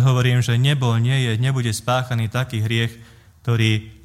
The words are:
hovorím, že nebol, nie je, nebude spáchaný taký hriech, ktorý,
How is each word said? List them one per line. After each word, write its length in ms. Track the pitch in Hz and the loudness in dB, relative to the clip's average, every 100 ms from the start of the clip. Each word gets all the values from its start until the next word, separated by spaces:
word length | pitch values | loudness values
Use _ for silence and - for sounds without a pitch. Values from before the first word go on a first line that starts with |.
hovorím, 400 | 131 127 123 123 | 4 4 2 2
že 160 | 123 120 | 2 2
nebol, 400 | 127 147 123 113 | 2 2 0 2
nie 160 | 120 135 | 2 0
je, 240 | 123 110 | 0 0
nebude 320 | 127 135 120 | 0 0 -2
spáchaný 560 | 104 - 127 123 117 110 | -4 -2 -2 -2 -4 -2
taký 320 | 123 127 113 | -4 -4 -2
hriech, 320 | 110 117 117 - - - - _ | -2 0 -2 -6 -20 -20 -20 _
ktorý, 480 | - 117 113 107 - - | -2 0 2 0 -4 -18